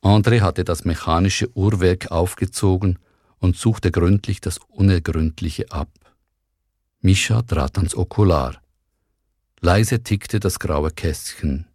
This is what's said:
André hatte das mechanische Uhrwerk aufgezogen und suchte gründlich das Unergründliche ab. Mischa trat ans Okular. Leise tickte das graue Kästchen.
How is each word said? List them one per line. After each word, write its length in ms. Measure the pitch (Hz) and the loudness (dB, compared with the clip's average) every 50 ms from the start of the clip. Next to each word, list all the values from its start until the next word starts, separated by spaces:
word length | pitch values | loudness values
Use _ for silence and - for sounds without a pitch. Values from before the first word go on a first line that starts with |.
André 400 | - 95 104 107 98 110 117 117 | 4 4 4 4 4 4 4 4
hatte 220 | 101 90 80 - 87 | 2 2 0 -2 -2
das 220 | - 85 80 - | -2 -4 -2 -2
mechanische 680 | 87 85 - - - 80 82 92 98 92 - - - _ | -4 -4 -4 -2 0 2 2 2 2 0 -2 -4 -6 _
Uhrwerk 560 | - 95 104 107 92 90 90 90 92 - - | 0 0 0 2 2 2 2 2 0 -4 -4
aufgezogen 840 | 85 82 87 92 - - - 95 - - - 98 92 90 101 95 90 - _ _ _ _ _ _ _ _ | -2 -2 -2 -2 -2 -6 -6 -6 -4 -2 0 0 2 2 0 0 -2 -2 _ _ _ _ _ _ _ _
und 160 | - 92 85 | 0 0 0
suchte 360 | - - 117 110 - - 110 | 2 0 0 0 2 -2 0
gründlich 500 | - - 82 87 101 101 - - 101 - | 0 2 2 4 2 2 0 -4 -6 -6
das 160 | - 95 85 | -6 -8 -8
Unergründliche 1120 | - _ _ _ - 98 98 95 85 80 - 78 78 78 80 78 - - 82 - - - - | -8 _ _ _ 2 4 4 4 2 0 -2 -2 -2 -2 -2 -2 -4 -6 -6 -6 -6 -10 -6
ab. 180 | - 78 - - _ _ _ _ _ _ _ _ _ _ _ _ _ _ _ _ _ _ _ _ _ _ | -6 -8 -8 -8 _ _ _ _ _ _ _ _ _ _ _ _ _ _ _ _ _ _ _ _ _ _
Mischa 400 | - 90 98 95 - - 107 117 | 2 2 2 2 2 0 0 -2
trat 360 | 120 - 101 85 67 65 - | 0 -2 -2 -2 -2 -2 -2
ans 180 | - 90 82 - | -2 -2 -2 -2
Okular. 680 | - 90 - - - 104 95 85 73 65 64 - - _ _ _ _ _ _ _ _ _ _ _ _ _ _ _ _ _ _ _ _ | -4 -6 -4 0 2 2 4 4 2 0 -4 -8 -12 _ _ _ _ _ _ _ _ _ _ _ _ _ _ _ _ _ _ _ _
Leise 440 | - 87 90 104 110 - 127 117 120 | 2 4 4 4 2 2 0 -4 -2
tickte 360 | - 104 98 - - - 107 | -2 -4 -4 -2 -4 -4 -2
das 200 | - 95 - - | -2 -2 -4 -2
graue 320 | - - 80 73 76 78 | -4 -4 -2 -2 -2 -2
Kästchen. 760 | - - - 82 76 - - - - - - 76 69 71 82 _ _ | -4 -4 -4 -4 -4 -4 -10 -14 -14 -6 -4 -4 -4 -4 -8 _ _